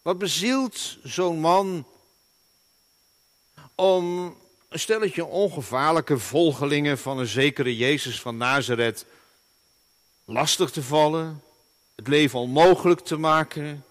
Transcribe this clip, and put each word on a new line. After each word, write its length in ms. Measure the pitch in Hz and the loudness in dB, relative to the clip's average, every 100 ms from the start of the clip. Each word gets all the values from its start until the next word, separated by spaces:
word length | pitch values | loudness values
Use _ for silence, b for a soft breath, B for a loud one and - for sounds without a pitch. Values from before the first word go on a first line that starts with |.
Wat 160 | 170 180 | -4 -4
bezielt 800 | 190 147 214 262 262 - - - | -2 -2 0 0 -2 -8 -12 -14
zo'n 360 | 135 170 180 165 | -10 -2 -2 0
man 480 | 165 185 196 175 135 _ _ _ _ _ _ _ _ _ _ _ _ _ _ _ _ B B - | 2 2 2 -6 -10 _ _ _ _ _ _ _ _ _ _ _ _ _ _ _ _ B B 0
om 600 | 190 185 175 180 175 - _ _ _ | 4 4 0 -6 -8 -14 _ _ _
een 100 | 165 | -10
stelletje 460 | - 220 208 - 160 | -2 0 0 -4 -6
ongevaarlijke 920 | 185 202 143 113 127 151 165 - 135 | -2 -2 -2 -6 0 2 2 0 -4
volgelingen 800 | - 143 165 127 143 147 147 139 | 0 2 2 2 -2 0 0 -2
van 220 | 135 131 | -6 -6
een 80 | 120 | -4
zekere 480 | 110 143 - 127 117 | 0 0 0 -4 -2
Jezus 460 | 123 147 127 110 | 0 -2 -4 -10
van 160 | 123 113 | -10 -4
Nazareth 680 | 123 139 123 117 117 110 - b b b b _ _ _ _ _ _ _ - | 0 0 0 0 0 -2 -16 b b b b _ _ _ _ _ _ _ -6
lastig 460 | 113 151 - 180 | -2 0 0 0
te 120 | 165 | -2
vallen, 580 | 127 151 151 160 160 151 _ _ _ _ _ - | -2 2 2 2 -6 -12 _ _ _ _ _ -14
het 120 | 117 | 0
leven 320 | 151 147 127 | 2 4 0
onmogelijk 600 | 123 139 175 180 180 170 | -2 6 8 8 4 2
te 180 | - 156 | 0 -2
maken? 680 | 160 156 151 151 147 147 - | 2 2 0 -6 -10 -12 -18